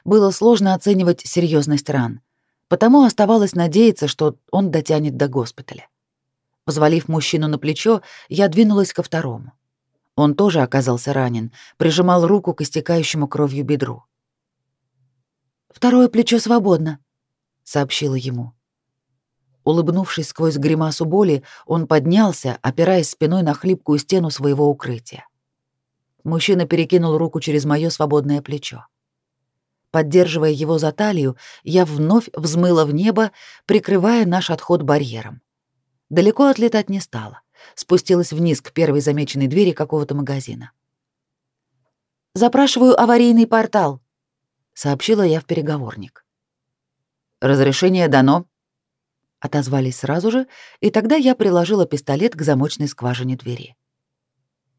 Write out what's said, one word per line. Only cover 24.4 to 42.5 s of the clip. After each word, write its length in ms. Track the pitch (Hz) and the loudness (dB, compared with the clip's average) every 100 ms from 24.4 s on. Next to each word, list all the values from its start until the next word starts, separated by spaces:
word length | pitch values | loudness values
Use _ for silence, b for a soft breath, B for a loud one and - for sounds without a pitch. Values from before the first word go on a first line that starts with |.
| 143 139 147 | -2 0 0
укрытия. 580 | 143 131 117 - - - _ _ _ _ _ _ _ _ _ | 0 -6 -10 -14 -20 -20 _ _ _ _ _ _ _ _ _
Мужчина 420 | 151 165 202 185 160 | -6 -4 0 0 0
перекинул 520 | 170 160 180 165 156 | -2 2 0 2 0
руку 220 | 165 160 | -2 -4
через 260 | 160 147 147 | -4 -2 0
моё 240 | 147 165 | -2 -2
свободное 520 | - 151 147 143 143 | -4 -2 0 0 -4
плечо. 460 | 139 147 - 117 - _ _ _ _ _ _ _ _ _ _ | -6 -12 -12 -16 -20 _ _ _ _ _ _ _ _ _ _
Поддерживая 600 | 160 151 180 175 156 156 | -2 2 2 2 0 -2
его 260 | 147 156 160 | -2 -2 -2
за 140 | 156 | -2
талию, 460 | 151 214 180 135 123 B B | -2 -2 -2 -4 -6 B B
я 200 | B 180 170 | B 0 2
вновь 440 | 147 156 226 233 | 0 2 2 0
взмыла 520 | - 156 165 180 165 151 | -6 -4 0 2 2 2
в 80 | |
небо, 380 | 147 214 208 220 B B B B | 0 0 0 -2 B B B B
прикрывая 600 | 214 - 196 202 240 190 | 0 2 0 2 2 0
наш 240 | 180 175 | 0 0
отход 340 | 160 - 175 | -2 0 0
барьером. 580 | 147 147 131 113 107 127 _ _ _ _ _ _ - | 2 0 -2 -10 -14 -18 _ _ _ _ _ _ -4
Далеко 360 | 160 202 226 277 | 2 2 4 2
отлетать 440 | 254 233 220 196 | 2 0 0 -2
не 100 | 196 | -6
стала. 420 | - 113 107 - _ b b b | -8 -12 -14 -18 _ b b b
Спустилась 560 | - 180 - 175 170 | 0 0 2 0 0
вниз 300 | 156 170 147 | -2 -2 -2
к 100 | - | -6
первой 300 | - 156 143 | -2 0 0
замеченной 460 | 143 147 143 139 135 | -2 -2 -4 -4 -2
двери 240 | 165 185 | 0 0
какого-то 440 | 147 151 156 147 143 | 0 -4 -4 -4 -6
магазина. 560 | 135 139 123 117 120 _ _ _ _ _ _ _ _ _ _ _ _ _ _ _ _ | -6 -8 -10 -16 -18 _ _ _ _ _ _ _ _ _ _ _ _ _ _ _ _
"Запрашиваю 640 | 185 233 | 0 2